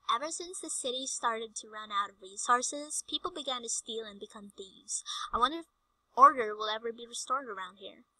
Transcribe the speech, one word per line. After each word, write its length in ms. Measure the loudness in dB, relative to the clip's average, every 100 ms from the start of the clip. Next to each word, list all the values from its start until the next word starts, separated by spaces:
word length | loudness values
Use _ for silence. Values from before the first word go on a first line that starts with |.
| 0
ever 220 | 0 0
since 280 | -6 -8 -10
the 100 | -6
city 360 | -4 -4 -4
started 500 | -4 -2 -2 -2 -6 -10
to 120 | -12
run 220 | -14 -2
out 180 | 0 0
of 120 | -4
resources, 800 | -16 -8 4 4 4 -4 -6 -8 -4
people 220 | -4 -4
began 300 | -6 -6 -6
to 60 | -4
steal 360 | -4 -4 -8
and 140 | -8 -12
become 320 | -14 -16 -18 -16
thieves. 460 | -16 -16 -8 -8 -6 -8 -2
I 40 | 2
wonder 220 | 2 2
if 60 | -10 _ _ _ _
order 400 | 10 10 10 -2
will 140 | -2 -2
ever 220 | -2 -4
be 160 | -8 -10
restored 400 | -10 -2 -2 -2
around 300 | -8 -10 -12
here. 280 | -16 -18 -20